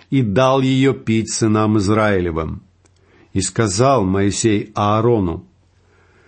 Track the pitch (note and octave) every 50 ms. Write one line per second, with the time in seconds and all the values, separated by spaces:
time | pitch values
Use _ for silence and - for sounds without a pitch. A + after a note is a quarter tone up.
0 | - _ C#3+ C3+ B2+ G#2 F#2+ C3 C3 C3 C3+ C3+ C3 C3 C3 C3 C3+ C3+ B2+ -
1 | - - A2 A2+ A2 A2 - - A#2 A2 G#2+ A2 G#2+ A2 G#2+ G#2+ F#2+ F#2+ A2 A2
2 | G#2+ G#2 G2+ F#2 F2+ F2 D#2+ D#2+ D#2+ D#2+ E2 - - _ _ _ _ _ _ _
3 | _ _ _ _ _ _ - F#2+ F#2 - - - A2+ G#2 F2+ G2+ B2+ C#3 C#3 A#2+
4 | G2 F#2 F#2+ G2 G2 G2+ F#2 - - A2+ G#2 G#2 - - - A2+ G#2 G#2 G#2 A2
5 | A2 A#2+ A#2+ G#2+ G2 E2+ E2 F2+ - _ _ _ _ _ _ _ _ _ _ _
6 | _ _ _ _ _